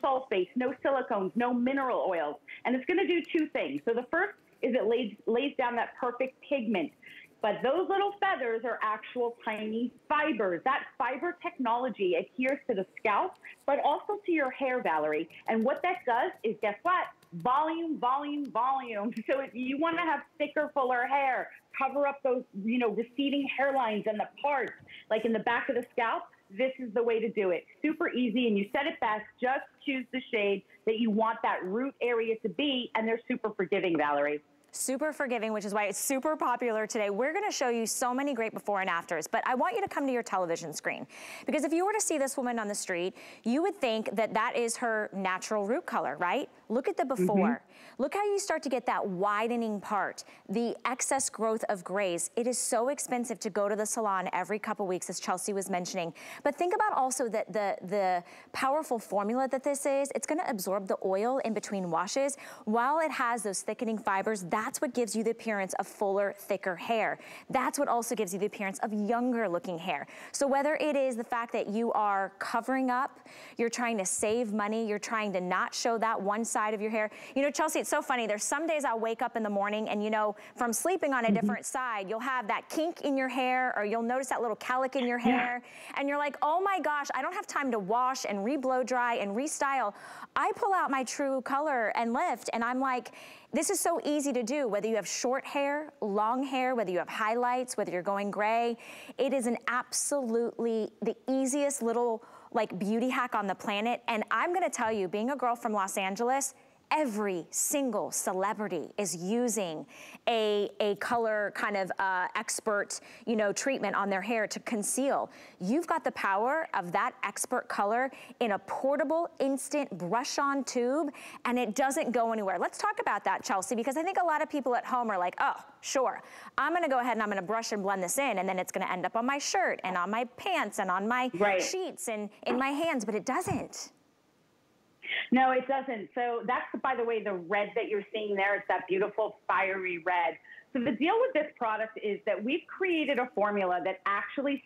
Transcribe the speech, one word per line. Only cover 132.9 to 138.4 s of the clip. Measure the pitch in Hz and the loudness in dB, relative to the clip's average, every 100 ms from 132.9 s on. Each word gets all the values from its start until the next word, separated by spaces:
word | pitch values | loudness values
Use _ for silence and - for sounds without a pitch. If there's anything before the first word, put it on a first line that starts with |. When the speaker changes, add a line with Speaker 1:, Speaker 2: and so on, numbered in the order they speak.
| 277 | 0
Speaker 2:
but | 202 | 0
it | 214 - | -2 0
doesn't. | 294 381 254 - - - _ _ _ _ _ _ _ _ _ _ _ - - - | -2 0 -2 -4 -10 -14 _ _ _ _ _ _ _ _ _ _ _ -6 -4 2
Speaker 1:
No, | 247 262 | 4 6
it | 254 254 | 4 2
doesn't. | 269 269 226 185 | -2 -2 -6 -6
So | 254 240 233 214 | -4 -2 -2 -2
that's, | 262 - 226 | -2 -2 -4
by | 269 | -2
the | 247 | 0
way, | 233 226 | 0 0
the | 208 | -2
red | 185 170 202 208 | -4 -2 0 0
that | 226 196 | -2 -2
you're | 202 196 | -2 -4
seeing | 220 208 | -6 -2
there. | 196 | 0